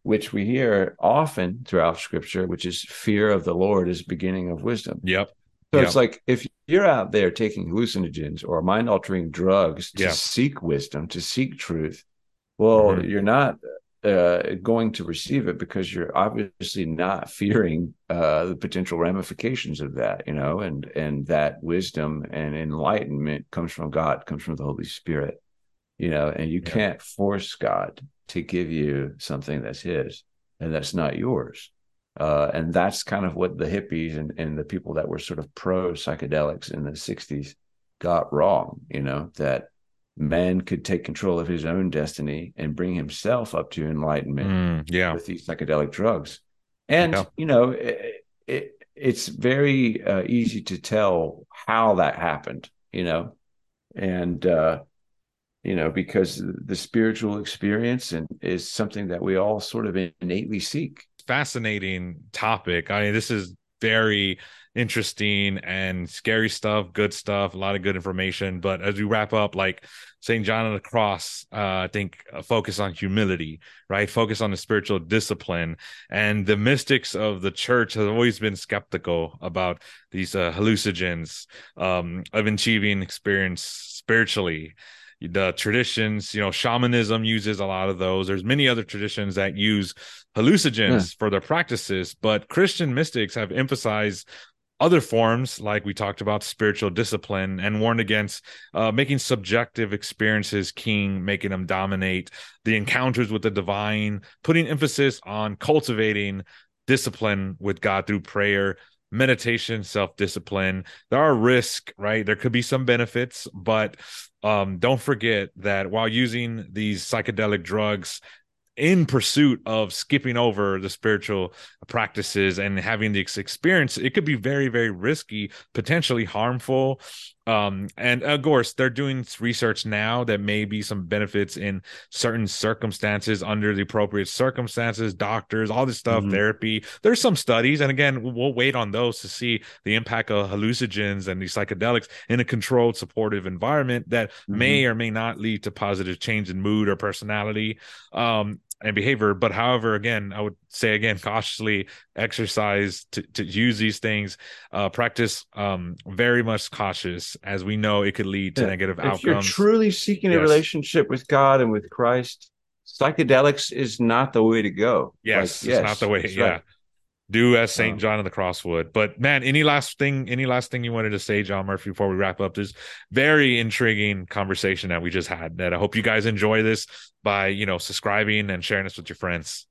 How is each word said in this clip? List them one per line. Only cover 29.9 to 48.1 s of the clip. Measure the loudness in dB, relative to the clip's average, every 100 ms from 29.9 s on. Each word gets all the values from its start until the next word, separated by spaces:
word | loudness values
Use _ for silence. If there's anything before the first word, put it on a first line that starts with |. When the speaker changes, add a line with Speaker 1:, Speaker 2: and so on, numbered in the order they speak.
| -4 -6 -10 _ _ _ -10
Speaker 1:
and | -6
that's | -4 -4
not | -2 -2 -2
yours. | -2 -2 -4 -12 -20 _ _ _ _ -4
Uh, | 0 2 2
and | 0 0
that's | 2 2 0
kind | -4 -2 -2
of | -2
what | -2 -2
the | -2
hippies | -2 -2 -4 -2 -4
and, | -6 -6
and | -6 -6
the |
people | -6 -6 -4 -4
that | -4
were | -6
sort | -8 -10
of | -10 -6
pro | -2 0 0
psychedelics | -4 -6 -6 -2 0 0 -2 -8
in | -6
the | -6 -8
sixties | -8 -10 -8 -8 -8 -16 _ _ _ -6
got | 0 0 2
wrong, | 2 4 4 0 -10 -10
you | -6
know, | -4 -4 -6 -4
that | -2 -2 -6 _ _ _ _ -4
man | 0 2 2 0
could | -2 -4 -2
take | -2
control | -4 -4 0 0
of | -2
his | -2 -2
own | -2 0
destiny | -2 -4 -4 -6 -6 -10 -8
and | -6 -4
bring | -2
himself | -4 -6 -4 -2 0 -2 -6
up | -6
to | -4 -4
enlightenment | -2 0 -2 -2 -2 0 2 0 -2 0
Speaker 2:
Mm, |
yeah. | 0 0
Speaker 1:
with | -2 -6
these | -10 -8
psychedelic | -4 0 0 0
drugs. | 0 0 0 -4 -16 _ _ _ _ 2
And, | 4 4
Speaker 2:
Yeah. | 2 -2 -4
Speaker 1:
you | 4
know, | 6 6
it, | 2 -4 -4 -8